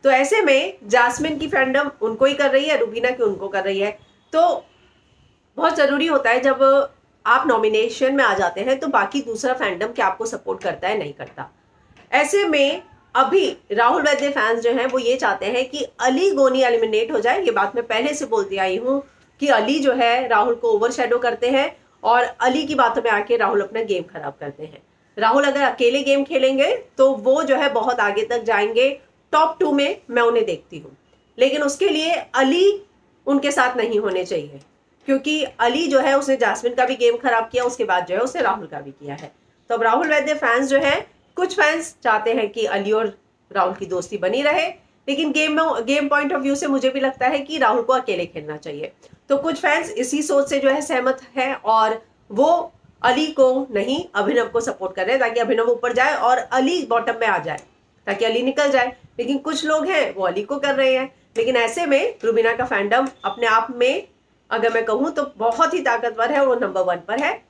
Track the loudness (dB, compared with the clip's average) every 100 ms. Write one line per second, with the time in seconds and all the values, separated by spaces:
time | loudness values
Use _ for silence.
0 | 4 4 4 2 4 2 2 -8 0 4
1 | 4 0 -4 -4 -2 0 0 0 -2 -4
2 | -6 2 2 2 2 2 2 0 -2 -2
3 | -2 0 -2 -2 -6 -4 -2 -2 -4 -6
4 | _ _ _ 2 2 2 -8 _ _ _
5 | _ _ _ _ _ -2 0 2 2 2
6 | 0 0 2 2 2 2 4 4 0 _
7 | _ _ 2 2 4 2 2 0 -2 0
8 | 0 2 2 2 -2 -2 -2 -2 0 0
9 | 0 -4 -6 -4 -2 -2 -4 -4 -6 -2
10 | -2 -2 -8 -8 -8 -6 -6 -4 -4 -4
11 | -6 -12 -16 -14 -18 _ _ _ _ -20
12 | _ 0 2 2 2 2 2 0 -10 -20
13 | _ 0 2 2 0 -4 _ 0 2 2
14 | 2 0 0 0 0 0 0 0 0 -2
15 | 0 0 0 -2 -4 -4 -4 -6 -10 -2
16 | 0 2 2 4 2 4 2 2 0 0
17 | -2 0 0 0 0 0 -2 -4 -4 -2
18 | -2 -4 -2 -2 -2 -2 -2 -2 -2 -4
19 | -4 _ _ _ 2 2 2 0 0 2
20 | 2 2 2 2 2 0 0 2 0 0
21 | 0 0 0 -2 0 2 0 -4 _ _
22 | 2 2 2 0 0 0 -2 2 2 2
23 | 0 -2 0 0 2 0 -2 -6 -4 -4
24 | -4 -12 -12 -12 -14 -12 -18 -18 _ _
25 | _ -2 2 4 2 2 0 2 2 2
26 | 2 0 2 0 2 2 2 0 -6 2
27 | 2 4 2 2 2 2 2 0 -2 0
28 | 0 0 -2 -2 0 0 2 2 0 0
29 | _ _ _ 2 2 0 0 2 0 -2
30 | -4 0 2 2 -2 -6 _ -20 -20 -20
31 | _ _ _ 0 0 2 -2 0 0 0
32 | -2 -4 -4 0 2 4 4 2 -8 _
33 | _ _ -2 0 0 0 0 0 -2 -2
34 | -2 -4 -4 -6 -8 -16 _ _ _ _
35 | -2 -2 0 -2 -4 0 0 0 2 2
36 | 4 2 2 0 0 0 -4 0 0 2
37 | 2 2 0 0 0 -2 -2 -2 0 0
38 | 0 -2 -2 -2 -2 -2 -8 -14 -14 -16
39 | -14 -12 -14 _ _ _ _ 0 2 2
40 | 2 0 0 -2 0 0 2 2 2 0
41 | -4 _ _ -4 -2 2 2 0 -6 -6
42 | 0 0 2 0 -2 -2 -4 -2 0 0
43 | -2 -6 _ _ _ -2 -2 -2 -6 -6
44 | -6 -4 -2 0 0 0 -2 -6 _ _
45 | -6 -2 0 0 0 0 0 -2 0 0
46 | 2 0 0 -2 -2 -2 0 0 0 0
47 | -4 0 -2 -2 -6 0 2 2 2 0
48 | 0 -4 -6 -10 -12 -12 -10 -12 -12 _
49 | -20 -20 _ -2 0 -2 0 0 -2 -6
50 | -4 -4 0 0 2 2 2 0 -2 -2
51 | -2 -4 -6 -4 -4 -4 2 2 2 0
52 | -10 _ _ 2 4 4 0 _ _ _
53 | 0 2 0 2 4 4 -2 -4 -2 -4
54 | -4 -4 0 0 0 -2 -4 -6 -8 -4
55 | -2 0 0 0 0 0 2 0 0 0
56 | 0 2 2 2 0 0 0 0 0 -2
57 | 0 -2 0 0 -4 -10 -14 _ _ _
58 | -8 -2 0 0 -2 0 2 2 0 -6
59 | -20 -10 -4 -4 -4 -4 -2 -2 0 0
60 | -2 -2 -4 -4 -6 -4 -2 0 2 0
61 | -2 _ _ -4 0 0 0 -2 0 0
62 | 0 -4 -2 0 0 0 -2 -2 0 0
63 | 0 -6 -8 -2 0 2 0 0 0 0
64 | -6 _ _ _ _ -2 0 0 -2 0
65 | 0 -2 -6 -2 -2 2 0 2 -2 -2
66 | -2 -2 -2 2 2 2 -2 -2 -2 -2
67 | -4 -4 -2 -4 _